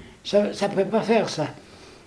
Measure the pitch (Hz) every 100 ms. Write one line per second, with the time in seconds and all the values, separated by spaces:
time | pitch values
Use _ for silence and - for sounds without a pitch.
0 | - - - 202 208 - 202 - 196 220
1 | 175 226 170 - 143 - - - - -